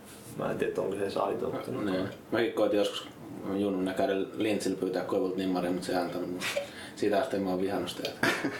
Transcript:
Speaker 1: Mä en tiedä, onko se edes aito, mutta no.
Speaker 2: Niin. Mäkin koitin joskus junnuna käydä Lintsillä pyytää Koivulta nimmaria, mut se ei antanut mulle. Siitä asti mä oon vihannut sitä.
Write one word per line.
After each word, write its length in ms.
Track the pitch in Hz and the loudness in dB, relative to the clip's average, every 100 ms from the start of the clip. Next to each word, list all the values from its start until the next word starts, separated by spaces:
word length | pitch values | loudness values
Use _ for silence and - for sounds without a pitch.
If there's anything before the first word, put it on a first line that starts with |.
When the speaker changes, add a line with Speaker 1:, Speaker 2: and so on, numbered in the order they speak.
| - - - - | -18 -16 -12 -4
Speaker 1:
Mä 140 | - | -2
en 60 | - | 0
tiedä, 240 | - - | 0 2
onko 140 | 92 98 | 0 0
se 60 | |
edes 160 | 98 98 | 0 0
aito, 320 | 98 - - | 0 0 -2
mutta 200 | 92 - | -2 -4
no. 100 | - | -2
Speaker 2:
Niin. 240 | 101 92 95 - - | 0 0 -2 -6 -2
Mäkin 220 | 110 113 | 2 2
koitin 240 | - 104 104 | 4 4 4
joskus 280 | 101 - - - - 95 101 98 | 2 0 -8 -12 -12 -10 -4 0
junnuna 380 | 101 95 92 | 2 2 2
käydä 200 | 92 98 98 92 - | 2 2 2 0 0
Lintsillä 400 | 107 101 95 92 | 0 2 0 0
pyytää 260 | 92 92 | 0 0
Koivulta 340 | 90 104 95 90 | 0 2 2 0
nimmaria, 340 | 95 90 90 | 0 2 2
mut 120 | 92 | 0
se 80 | 92 | 0
ei 60 | 92 | 0
antanut 320 | 85 85 87 | 0 -2 -4
mulle. 140 | 90 - - - - - - | -2 -2 -4 -6 -10 -12 -2
Siitä 240 | 104 101 | 2 4
asti 180 | - 101 | 2 2
mä 100 | 95 | 2
oon 120 | 92 | 2
vihannut 280 | 98 101 - | 0 0 -2
sitä. 200 | - - - - - - | -4 -6 0 0 2 -2